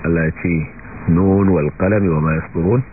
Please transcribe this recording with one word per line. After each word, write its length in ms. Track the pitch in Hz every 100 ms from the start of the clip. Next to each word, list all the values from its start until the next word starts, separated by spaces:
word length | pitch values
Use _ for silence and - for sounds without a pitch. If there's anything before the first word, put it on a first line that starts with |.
Allah 200 | 82 82
ya 60 | 80 -
ce, 240 | 90 82 76 - - - -
"Nun 400 | 85 95 98 98
wal 220 | 87 73 -
qalami 300 | 95 107 95
wa 100 | 78
ma 120 | 78 78
yasturun 400 | - 85 87 123 131